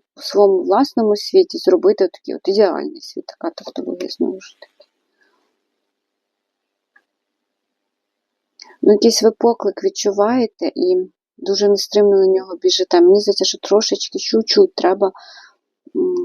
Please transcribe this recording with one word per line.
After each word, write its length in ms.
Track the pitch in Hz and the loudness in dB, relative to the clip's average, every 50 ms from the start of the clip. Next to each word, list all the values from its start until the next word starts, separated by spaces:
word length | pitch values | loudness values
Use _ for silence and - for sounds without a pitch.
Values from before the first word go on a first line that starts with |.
| _ _ _ | _ _ _
в 80 | - - | -18 -12
своєму 380 | - - 196 202 196 190 185 175 | -4 0 2 4 4 4 2 0
власному 540 | 180 190 226 277 - - 247 226 214 208 | 0 0 0 0 0 0 -2 0 0 0
світі 420 | 208 - - - - - - - 330 | -2 -2 0 2 2 2 2 0 -6
зробити 500 | - - 370 - - 190 220 - 196 175 - | -2 0 2 2 4 2 2 2 0 -2 -4
такий 220 | - _ - - | -8 _ -14 -14
от 140 | - - - | -10 -6 -4
ідеальний 520 | 196 208 214 180 151 - 143 151 - - | 0 2 2 2 0 -2 -6 -8 -12 -14
світ, 240 | - - - - - | -20 -18 -14 -16 -16
така 280 | - - - - 339 - | -16 -16 -12 -12 -10 -10
тавтологія 540 | - - - - - - 180 180 180 180 - | -12 -16 -16 -14 -12 -10 -10 -10 -10 -10 -10
знову 300 | - - - 196 185 190 | -8 -6 -4 -4 -6 -8
ж 160 | - - - _ | -12 -20 -20 _
таки. 280 | - - _ _ _ _ _ _ _ _ _ _ _ _ _ _ _ _ _ _ _ _ _ _ _ _ _ _ _ _ _ _ _ _ _ _ _ _ _ _ _ _ _ _ _ _ _ _ _ _ _ _ _ _ _ _ _ _ _ _ _ _ _ _ _ _ _ _ _ _ _ _ _ _ _ _ _ _ _ _ - - - _ - | -20 -20 _ _ _ _ _ _ _ _ _ _ _ _ _ _ _ _ _ _ _ _ _ _ _ _ _ _ _ _ _ _ _ _ _ _ _ _ _ _ _ _ _ _ _ _ _ _ _ _ _ _ _ _ _ _ _ _ _ _ _ _ _ _ _ _ _ _ _ _ _ _ _ _ _ _ _ _ _ _ -20 -20 -10 _ 2
Ну, 100 | 196 208 | 2 2
якийсь 300 | - - 233 226 - 208 | 4 4 2 2 2 0
ви 80 | 220 | 0
поклик 540 | 220 - - 233 233 - - 202 - - - | 0 0 0 0 0 0 -4 -6 -6 -4 -6
відчуваєте 840 | 190 - - - 214 196 202 202 220 247 262 233 208 _ - 170 - - | -6 -6 -4 -6 -4 -2 0 0 0 0 -2 -2 -4 _ -6 -8 -6 -4
і 220 | - - - 185 185 185 185 _ _ _ _ _ | -2 -2 0 0 0 -2 -6 _ _ _ _ _
дуже 320 | - - 196 202 196 202 202 | -12 -6 -6 -2 0 2 2
нестримно 480 | 202 196 - - - 208 208 202 196 | 2 0 -2 -2 0 2 4 4 4
на 100 | 196 190 | 4 4
нього 300 | 190 190 190 190 - 370 - - | 4 2 0 -2 -6 -8 -2 -2
біжите. 380 | 185 180 - 185 - - 175 | 0 0 0 -2 0 2 4
Мені 200 | 175 180 196 208 | 6 6 4 4
здається, 240 | 208 208 196 - 190 | 2 0 -2 -2 -2
що 140 | - - - | -4 -6 -6
трошечки, 600 | - - 196 214 226 - 202 196 - - - - | -4 0 0 2 2 0 -4 -6 -6 -8 -10 -10
чуть-чуть 560 | - - - 226 220 - - 214 196 - - | -6 -2 -2 -2 0 0 2 4 4 2 2
треба, 380 | - - 180 190 196 202 190 - - - - - - - _ _ _ _ _ _ _ _ - - | -2 -2 -2 -2 0 -2 -4 -4 -6 -20 -20 -20 -20 -20 _ _ _ _ _ _ _ _ -10 -6
м, 180 | - 370 370 359 180 180 | -4 -4 -2 -2 -4 -6